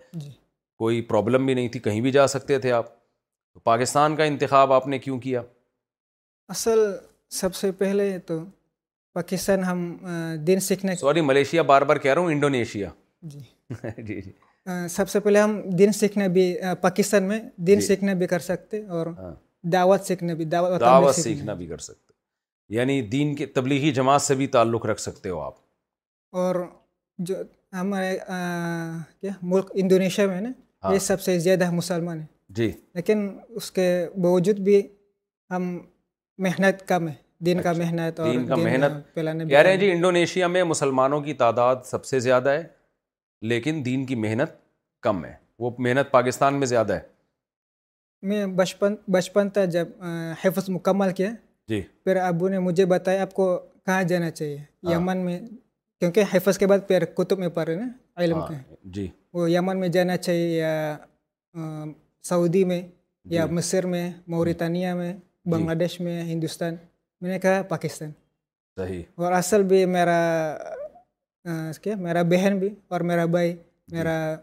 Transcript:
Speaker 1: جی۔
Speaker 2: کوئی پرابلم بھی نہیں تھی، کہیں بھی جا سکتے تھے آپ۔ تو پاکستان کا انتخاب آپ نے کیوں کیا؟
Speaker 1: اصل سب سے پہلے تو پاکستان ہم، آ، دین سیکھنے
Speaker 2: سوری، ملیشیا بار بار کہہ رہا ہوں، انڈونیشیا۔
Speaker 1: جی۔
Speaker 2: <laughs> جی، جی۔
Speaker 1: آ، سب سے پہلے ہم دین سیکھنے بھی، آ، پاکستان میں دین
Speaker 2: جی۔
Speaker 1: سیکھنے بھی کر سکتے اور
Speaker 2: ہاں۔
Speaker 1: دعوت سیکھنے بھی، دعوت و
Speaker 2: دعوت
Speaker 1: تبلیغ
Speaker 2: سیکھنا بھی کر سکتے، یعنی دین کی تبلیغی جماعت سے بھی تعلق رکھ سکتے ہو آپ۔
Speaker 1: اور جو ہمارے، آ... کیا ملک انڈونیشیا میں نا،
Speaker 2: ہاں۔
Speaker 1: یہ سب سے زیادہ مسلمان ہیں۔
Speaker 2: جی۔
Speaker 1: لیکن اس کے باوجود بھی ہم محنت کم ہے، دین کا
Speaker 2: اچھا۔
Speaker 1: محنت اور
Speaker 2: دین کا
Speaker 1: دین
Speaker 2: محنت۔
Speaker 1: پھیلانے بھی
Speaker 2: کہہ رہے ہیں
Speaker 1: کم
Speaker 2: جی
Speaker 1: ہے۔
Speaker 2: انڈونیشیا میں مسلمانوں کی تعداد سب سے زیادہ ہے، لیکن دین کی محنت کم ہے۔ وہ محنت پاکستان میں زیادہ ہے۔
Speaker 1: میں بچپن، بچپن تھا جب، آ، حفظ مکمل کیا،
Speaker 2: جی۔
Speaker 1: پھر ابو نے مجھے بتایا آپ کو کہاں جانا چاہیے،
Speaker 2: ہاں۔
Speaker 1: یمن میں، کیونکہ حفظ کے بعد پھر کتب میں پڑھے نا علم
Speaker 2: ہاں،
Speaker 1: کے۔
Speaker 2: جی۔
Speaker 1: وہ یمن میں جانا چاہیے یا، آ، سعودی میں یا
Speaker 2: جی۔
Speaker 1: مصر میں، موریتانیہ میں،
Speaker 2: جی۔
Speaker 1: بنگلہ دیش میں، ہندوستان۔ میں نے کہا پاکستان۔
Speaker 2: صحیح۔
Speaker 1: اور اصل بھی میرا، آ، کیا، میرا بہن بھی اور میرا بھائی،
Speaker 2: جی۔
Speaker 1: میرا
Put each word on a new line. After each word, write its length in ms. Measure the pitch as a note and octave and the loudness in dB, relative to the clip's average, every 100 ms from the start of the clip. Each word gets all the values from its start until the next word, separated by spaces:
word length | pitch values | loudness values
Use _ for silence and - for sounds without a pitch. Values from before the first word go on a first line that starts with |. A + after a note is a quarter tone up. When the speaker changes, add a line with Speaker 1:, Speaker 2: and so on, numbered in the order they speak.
| _ | _
Speaker 1:
جی۔ 160 | E3+ C#3+ A#2 _ _ _ _ | -16 -16 -18 _ _ _ _
Speaker 2:
کوئی 240 | A2+ A#2 | -2 -2
پرابلم 440 | A2+ A2 G2+ B2+ C3+ | 0 0 2 2 2
بھی 80 | |
نہیں 140 | B2+ B2 | 0 -4
تھی، 120 | B2 | -4
کہیں 220 | A2+ G#2 | -4 -2
بھی 100 | C3 | 2
جا 160 | C3+ C3+ | 4 4
سکتے 320 | C3+ - C#3 | 2 -2 -2
تھے 120 | B2+ | 0
آپ۔ 160 | A#2+ A2+ - _ _ _ _ _ | -2 -2 -12 _ _ _ _ _
تو 60 | - | -6
پاکستان 560 | - A#2 B2 D3 D3+ D3+ | 0 2 2 2 2 2
کا 80 | |
انتخاب 500 | D#3 C#3 C#3 C#3 C3+ | 0 0 2 4 6
آپ 140 | C3 C3 | 4 2
نے 120 | C3+ | -4
کیوں 200 | C3+ C3 | -6 -8
کیا؟ 220 | B2+ B2 A#2 _ _ _ _ _ _ _ _ _ - | -4 -6 -6 _ _ _ _ _ _ _ _ _ -12
Speaker 1:
اصل 320 | F#3 - A3+ G#3 F#3 - _ _ | -6 0 2 2 -2 -14 _ _
سب 260 | - F#3+ - | -6 -6 -2
سے 160 | G3 | -4
پہلے 480 | F#3 G3 G3 G3+ F#3 | -2 0 0 -2 -4
تو 200 | - E3 F3 - _ _ _ _ _ | -6 -8 -8 -18 _ _ _ _ _
پاکستان 500 | F3+ E3+ F3+ - G3 | -10 -6 -4 0 0
ہم، 340 | F#3 F3+ F3 - | 0 -4 -6 -8
آ، 60 | F#3 E3+ E3 D#3+ D3+ | -10 -8 -6 -4 0
دین 120 | F#3+ | 0
سیکھنے 360 | F#3 F#3 F#3+ F3+ | 0 -2 -2 0
Speaker 2:
سوری، 260 | C3+ D#3+ | 2 2
ملیشیا 400 | D3+ C3+ C#3 E3 | 4 4 4 2
بار 200 | C#3+ C#3 | 6 6
بار 160 | C#3 D3 | 6 2
کہہ 160 | C3+ | 2
رہا 80 | C#3 | 2
ہوں، 100 | F3+ | 2
انڈونیشیا۔ 580 | D3 C#3+ C3+ A2 A2 F#2 - _ _ | 0 0 0 -2 -6 -8 -10 _ _
Speaker 1:
جی۔ 180 | E3 C#3+ B2+ _ _ | -18 -18 -20 _ _
Speaker 2:
<laughs> 180 | A2+ A2+ A2 | -12 -12 -12
جی، 240 | A2+ F#2 | -12 -12
جی۔ 100 | F#2 - _ _ - | -12 -20 _ _ -10
Speaker 1:
آ، 220 | F3+ F3 | -8 -6
سب 220 | F3 F#3+ | -4 -2
سے 100 | G#3 | 0
پہلے 200 | G#3 G#3 | 2 4
ہم 220 | G#3 G#3+ | 4 0
دین 300 | F#3+ F3 G3+ | -2 4 4
سیکھنے 380 | G#3 G3+ G3+ G3 | 4 0 0 2
بھی، 320 | F3+ F#3 F3 | 4 2 0
آ، 120 | F#3 | -4
پاکستان 500 | F3 F#3 F#3 G3 G#3 | 0 0 2 2 2
میں 160 | F#3+ A3 A3+ - | 2 -2 -6 -4
دین 240 | E3+ G3+ | 4 4
Speaker 2:
جی۔ 60 | G3+ | 4
Speaker 1:
سیکھنے 300 | G3 G3 F#3+ | 0 0 0
بھی 120 | F3+ | 0
کر 120 | F3 | -2
سکتے 460 | - F3 - G#3+ G#3+ | -2 -6 -6 -12 -8
اور 220 | E3+ E3 | -6 -6
Speaker 2:
ہاں۔ 260 | E3+ F#3 - _ _ | -8 -14 -16 _ _
Speaker 1:
دعوت 380 | F3 F#3 F3+ G3 | -2 2 4 4
سیکھنے 340 | F#3+ F3+ E3+ D#3+ | 2 -4 -4 -4
بھی، 100 | D#3+ | -2
دعوت 260 | E3+ F3+ | 0 0
و 60 | F3+ | 4
Speaker 2:
دعوت 380 | A#2 C3 C#3 C3+ | 8 8 8 4
Speaker 1:
تبلیغ 80 | |
Speaker 2:
سیکھنا 300 | A2+ G2 G#2 | 0 -4 -6
بھی 140 | F#2 F2 | -8 -10
کر 100 | D#2 | -12
سکتے، 360 | - - _ _ _ _ _ _ _ | -14 -20 _ _ _ _ _ _ _
یعنی 320 | G#2 B2+ C#3 | -2 0 -2
دین 340 | A2 C3+ D3 C#3+ | -2 -2 -2 -2
کی 100 | D3 | -4
تبلیغی 460 | - B2+ C#3 D3+ | -2 0 0 0
جماعت 300 | C3 C3 C#3 | 2 4 4
سے 140 | - C3+ | 2 0
بھی 120 | C3+ | 2
تعلق 380 | B2 A#2 A2+ G#2+ | 2 4 2 -2
رکھ 160 | G#2+ | -4
سکتے 280 | - F2 F#2+ | -6 -10 -8
ہو 100 | E2+ | -8
آپ۔ 140 | C2+ - _ _ _ _ _ _ _ | -10 -14 _ _ _ _ _ _ _
Speaker 1:
اور 240 | F#3 F3+ F3+ F3 - _ _ _ - | -4 -2 -2 -6 -14 _ _ _ -10
جو 180 | F3 F#3 - _ _ | -6 -6 -8 _ _
ہمارے، 460 | F#3 F#3 G3 F#3+ F#3+ | -6 -4 -2 -4 -4
آ... 160 | - F#3 F3 F3 E3+ E3+ E3 E3 D#3+ _ | -6 -6 -6 -4 -6 -6 -8 -10 -14 _
کیا 100 | G3 G3 | -10 -8
ملک 300 | F3+ F#3+ F#3 | -2 0 0
انڈونیشیا 540 | G3 F#3 F#3 F#3+ F#3 G3+ | -2 2 4 4 2 0
میں 140 | F3+ | -2
نا، 80 | A3+ C4 _ _ | -8 -10 _ _
Speaker 2:
ہاں۔ 100 | F#3+ | 0
Speaker 1:
یہ 60 | G3 | 0
سب 220 | G3 F#3+ | 0 -2
سے 180 | - F3+ | 0 0
زیادہ 320 | E3 F#3 F3 | 2 2 2
مسلمان 480 | E3+ E3 F3 E3+ E3 | 0 -2 -4 -4 -8
ہیں۔ 80 | D#3 _ _ | -12 _ _
Speaker 2:
جی۔ 220 | G2 A2+ - _ | -2 -2 -2 _
Speaker 1:
لیکن 440 | F3 E3+ G#3+ G3+ - - | -6 -2 0 -2 -8 -14
اس 220 | A3+ - | -12 -6
کے 360 | - F3+ F3+ E3 G3 | -2 0 0 -2 0
باوجود 380 | F3 F3+ F3+ G#3 | 2 4 2 2
بھی 280 | F#3+ G3+ G3+ - _ _ _ _ _ | 4 4 2 -8 _ _ _ _ _
ہم 300 | F#3 F3+ F3 - _ _ _ _ - | -6 -4 -8 -12 _ _ _ _ -6
محنت 500 | F#3+ F3 G3 F#3+ - | -4 2 2 2 -2
کم 200 | F3+ E3 | -2 -2
ہے، 60 | C3+ _ _ | -8 _ _
دین 220 | E3+ F3+ | -2 0
کا 80 | F3 | 0
Speaker 2:
اچھا۔ 120 | E3 | 0
Speaker 1:
محنت 380 | E3+ E3 E3 E3 | -2 -2 -4 -4
اور 120 | D#3+ | -2
Speaker 2:
دین 160 | B2+ - | -2 0
کا 80 | C3 | 0
Speaker 1:
دین 80 | |
Speaker 2:
محنت۔ 500 | A2+ C3 C#3+ D3 - | 2 2 2 -2 -8
Speaker 1:
پھیلانے 300 | - D#3+ D#3+ | -6 -4 -4
بھی 100 | D#3+ | 4
Speaker 2:
کہہ 60 | C#3 | 6
رہے 100 | E3 | 8
ہیں 80 | F#3+ | 6
Speaker 1:
کم 40 | |
Speaker 2:
جی 60 | G3+ | 2
Speaker 1:
ہے۔ 60 | |
Speaker 2:
انڈونیشیا 540 | E3+ F3+ F3 E3+ F#3 F3+ | 2 2 4 2 0 0
میں 160 | F3+ | 2
مسلمانوں 580 | F3 D3+ C#3+ C3 C3 D3 | 0 0 0 2 2 0
کی 120 | D3 | -4
تعداد 420 | C3+ A#2 A2+ A#2+ C3 - | 0 2 4 2 2 -2
سب 200 | A2+ - | -8 -2
سے 140 | C3+ | -2
زیادہ 300 | A#2+ B2+ C3 | 2 2 2
ہے، 140 | C#3+ D#3+ _ _ _ _ _ _ _ | 0 -4 _ _ _ _ _ _ _
لیکن 400 | A2 A#2+ B2 D#3+ B2 | -4 -2 -2 -4 -4
دین 200 | C3 C3 | -4 -4
کی 100 | B2+ | -4
محنت 340 | G#2+ A2 D#3 - _ _ _ _ | -2 -2 -4 -6 _ _ _ _
کم 240 | A#2+ G2+ C2 | -2 -2 -6
ہے۔ 80 | - _ - | -16 _ -10
وہ 120 | A#2+ A#2 | -8 -4
محنت 340 | B2 B2+ C3+ | 0 0 2
پاکستان 420 | B2+ B2 A#2+ C#3 | 2 2 0 0
میں 140 | C#3+ C3+ | 0 0
زیادہ 260 | A#2+ G#2+ | 0 0
ہے۔ 80 | F2 - _ _ _ _ _ _ _ _ _ _ _ | -2 -6 _ _ _ _ _ _ _ _ _ _ _
Speaker 1:
میں 240 | F#3+ G#3 G3 | -4 -2 -2
بچپن، 500 | F#3 F3+ - G3+ G#3 - | 0 0 0 -2 -2 0
بچپن 420 | F#3 F3+ G#3 G3+ | 0 2 0 0
تھا 160 | G3+ F#3+ | 0 0
جب، 220 | E3+ E3+ - | 0 -4 -8
آ، 60 | F3 E3 E3 D#3+ | -10 -8 -8 -2
حفظ 260 | F#3+ F3+ F#3+ | -2 0 -4
مکمل 440 | F3+ - F#3+ G3 | -2 0 2 0
کیا، 180 | F3+ F#3+ A#3 _ _ - | 0 -4 -6 _ _ -6
Speaker 2:
جی۔ 140 | A2 | -4
Speaker 1:
پھر 340 | F2+ _ - F#3 | -4 _ -2 0
ابو 320 | F3+ E3+ F#3+ | 0 0 0
نے 120 | F#3+ | 0
مجھے 260 | F3+ F3 F#3+ | 0 2 2
بتایا 360 | F3+ F3+ F#3+ | 2 0 -2
آپ 120 | F#3+ | -2
کو 260 | - F#3+ F3+ - _ - | 0 0 0 -6 _ -4
کہاں 180 | F#3 | -2
جانا 280 | F3+ F3 E3 | 0 -2 -2
چاہیے، 260 | D#3 D3+ C#3+ | -6 -8 -10
Speaker 2:
ہاں۔ 360 | D3 _ F3+ | -14 _ -2
Speaker 1:
یمن 240 | E3+ F3+ F#3 | 0 0 -2
میں، 220 | F3+ F3 A3+ A3 _ _ _ _ | -4 -6 -10 -18 _ _ _ _
کیونکہ 240 | F3 E3+ F#3+ | 0 2 2
حفظ 260 | F#3 F#3+ F#3 | 2 0 2
کے 100 | G3 | 2
بعد 120 | G3 G3 | 2 2
پھر 180 | F#3 E3 | 0 0
کتب 340 | - F3+ F#3+ | -2 -2 -2
میں 100 | F3+ | -2
پڑھے 260 | E3+ D#3+ E3 | -4 -4 -4
نا 120 | B3 A#3+ _ - | -8 -12 _ -4
علم 220 | F3 D#3+ | 0 0
Speaker 2:
ہاں، 80 | - | -4
Speaker 1:
کے۔ 60 | D3+ C3 - | -10 -14 -20
Speaker 2:
جی۔ 240 | G2 F#2 F#2+ - _ | -12 -8 -8 -10 _
Speaker 1:
وہ 180 | F3 E3+ | -4 0
یمن 280 | F3 F#3 F#3+ | 2 0 -2
میں 80 | F#3 | 0
جانا 300 | F3 F3+ F3 | 2 0 0
چاہیے 400 | F3+ F3 E3+ E3 | 0 0 0 0
یا، 400 | D#3+ D#3 D#3 D3+ - _ _ _ _ | -2 -2 -4 -8 -14 _ _ _ _
آ، 60 | E3+ D#3 D#3 D3+ D3 _ _ | -14 -12 -10 -12 -16 _ _
سعودی 420 | - F3+ F3 F3+ F#3 | -2 0 4 4 2
میں 160 | F3+ F3+ - _ _ - | 0 -6 -16 _ _ -6
یا 200 | E3 D#3 | -2 0
Speaker 2:
جی۔ 80 | |
Speaker 1:
مصر 320 | E3+ E3 F#3 F#3 | -2 -2 -2 -2
میں، 260 | F3 F3 E3+ - | -4 -6 -10 -6
موریتانیہ 680 | E3 E3+ E3+ E3+ F3 F3+ | -2 -2 -2 -2 -2 -2
میں، 200 | F3+ F3 | -4 -6
Speaker 2:
جی۔ 380 | F#3+ - _ - | -10 -16 _ -4
Speaker 1:
بنگلہ 220 | E3 D#3+ | -2 0
دیش 260 | E3 F3 E3+ | -2 -2 -4
میں، 240 | F3 E3+ | -6 -6
ہندوستان۔ 520 | E3 E3 D#3+ - E3+ E3+ - _ _ _ | -6 -6 -6 -6 -8 -8 -14 _ _ _
میں 100 | F3+ | -8
نے 80 | F#3 | -2
کہا 220 | F#3 F#3+ | 0 0
پاکستان۔ 500 | F#3+ D#3+ D#3 - D3+ D3+ _ _ _ _ _ - | -2 -6 -6 -10 -14 -16 _ _ _ _ _ -10
Speaker 2:
صحیح۔ 280 | F#2+ F#2 E2+ - | -8 -8 -12 -6
Speaker 1:
اور 160 | F3 | 0
اصل 320 | F3+ F3 G#3+ | 0 2 2
بھی 220 | F#3+ F#3+ F#3 | 4 4 4
میرا، 680 | F3+ E3+ E3+ E3+ E3 D#3 C#3+ - - D5 F5+ _ _ _ _ F3 | 2 2 2 2 0 -2 -6 -10 -12 -14 -16 _ _ _ _ -10
آ، 40 | D#3+ D#3+ D#3 | -8 -8 -8
کیا، 140 | G3 G#3+ | -6 -6
میرا 260 | E3+ E3+ | -2 0
بہن 380 | E3+ F3+ G3 G3+ | 4 4 4 2
بھی 100 | F#3+ A3 _ | -2 -6 _
اور 140 | F3 | -4
میرا 240 | E3+ E3+ E3+ | 0 0 2
بھائی، 280 | E3+ F3 E3+ - _ - | 2 0 -2 -12 _ -10
Speaker 2:
جی۔ 100 | E3 | -4
Speaker 1:
میرا 380 | E3 D#3+ D#3 D#3 | -2 -2 -4 -6